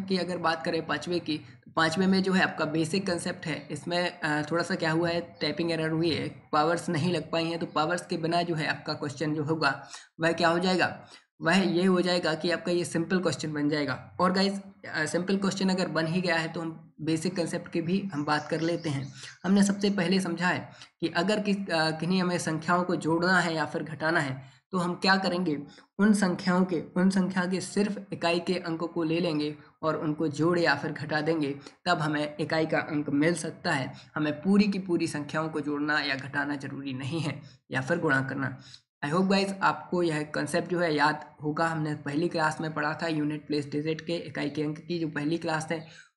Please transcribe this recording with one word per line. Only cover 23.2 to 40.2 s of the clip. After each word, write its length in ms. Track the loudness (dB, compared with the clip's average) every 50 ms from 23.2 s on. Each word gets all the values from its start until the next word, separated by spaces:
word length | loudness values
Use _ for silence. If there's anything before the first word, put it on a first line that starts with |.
| 4 4 4 4
है 140 | 4 2 0
या 100 | 0 -2
फिर 160 | -2 -4 -6 -6
घटाना 380 | -6 -6 -4 0 0 2 2
है 400 | 0 0 -4 -8 -10 -16 -20 _ _ _ -4
तो 60 | -2
हम 160 | -2 -2 -2
क्या 220 | 0 4 4 4
करेंगे, 400 | 4 4 0 0 0 0 0 -2 -2 -4 -10 -16 -20 -20 _ _ 2
उन 140 | 6 6 6
संख्याओं 500 | 6 4 2 0 0 0 2 4 4 4
के, 160 | 2 2 -2 -4 -2 0
उन 120 | 4 4 4
संख्या 340 | 4 4 2 2 0 0 0
के 140 | 0 -2 -2
सिर्फ 520 | -4 -2 0 0 0 0 -2 -6 -8 -10 -6
इकाई 280 | -2 2 2 2 2
के 140 | 2 0 -2
अंक 280 | -2 -2 -4 -4 -4 -4
को 180 | -4 -2 -2 0
ले 160 | 0 2 2
लेंगे 340 | 2 0 0 0 -2 -2 -4 -8 -12 -20 _ -4 -2
और 140 | -2 -2
उनको 320 | 0 0 -2 -2 0 -2 -2
जोड़ 300 | 0 2 2 4 4 4
या 160 | 4 4 2
फिर 180 | 2 0 -4 -6
घटा 280 | -6 -4 -2 -2 0
देंगे, 340 | 0 0 0 0 0 -2 -4 -6 -10 -18 -16 _ 0
तब 140 | 0 0 2
हमें 380 | 2 0 0 0 -2 -4 -4
इकाई 300 | -4 -4 -2 0 0 0
का 120 | 2 0 -2
अंक 300 | -2 -2 -2 -4 -2 0
मिल 240 | 2 2 4 4 2
सकता 380 | 0 -2 -8 -8 -6 -4 -2 -2
है। 200 | -2 -2 -4 -8 -12 -14 -8 -4
हमें 180 | -2 -2 -2 -2 -2 0
पूरी 260 | 4 4 6 4 4
की 100 | 2 -2
पूरी 280 | -2 -2 0 0 0
संख्याओं 420 | 0 -2 -4 -6 -4 -4 -2 -2 -2
को 120 | -2 -4
जोड़ना 380 | -4 -2 -2 -2 0 0 0 0
या 140 | 0 0 -2
घटाना 420 | -4 -4 -6 -4 -4 -2 -2 -4
जरूरी 360 | -6 -6 -8 -10 -8 -8 -8 -6
नहीं 280 | -6 -6 -4 -4 -4
है 200 | -4 -4 -6 -6 -10 -18 -20 -20 _ -8
या 100 | -6 -4
फिर 180 | -2 -2 -2 0
गुणा 220 | 2 2 2 2 2
करना। 340 | 0 -4 -4 -4 -4 -6 -8 -14 -20 -20 -20 _ _ _ -6 -4
I 40 | 0
hope 180 | 2 2 4
guys 280 | 4 4 4 2 0 -2 0 0
आपको 400 | 0 0 0 -4 -4 0 0 2
यह 200 | 2 0 0